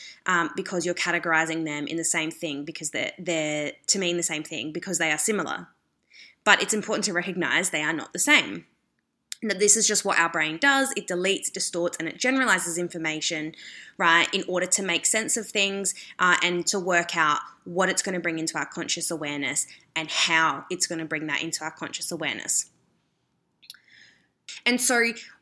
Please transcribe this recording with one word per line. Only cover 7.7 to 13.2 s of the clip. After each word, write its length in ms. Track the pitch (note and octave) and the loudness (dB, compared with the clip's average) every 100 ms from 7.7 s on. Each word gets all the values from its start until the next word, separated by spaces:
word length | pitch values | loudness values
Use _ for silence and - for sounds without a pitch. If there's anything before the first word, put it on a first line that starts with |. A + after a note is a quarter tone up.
they 120 | D#3 | 0
are 80 | D3+ | 0
not 220 | D#3+ - | 0 -4
the 60 | - | -2
same. 460 | - G3+ D#3+ - - _ _ _ _ _ _ - | 4 4 4 -6 -12 _ _ _ _ _ _ -8
And 80 | A3 | -4
that 80 | F#3 | 2
this 180 | G#3 A3 | 4 4
is 100 | G#3 | 4
just 160 | G#3 | 2
what 140 | G#3 - | 2 2
our 120 | E3+ | 2
brain 280 | E3+ D#3 D#3+ | 2 -2 2
does. 340 | C#4+ C4+ C4 C4 | 4 4 2 -2
It 100 | - | -4
deletes, 440 | F3+ F#3+ G3 - | -2 0 0 -2
distorts, 440 | - - F3 F3 - | -4 -4 -2 -2 -2
and 80 | D#3+ | -6
it 100 | - | -2
generalizes 640 | B3+ C4 B3 F#3 F3 E3 | 0 2 4 2 2 -4
information, 720 | F3 F3 D#3+ D#3 | -4 -4 -4 -4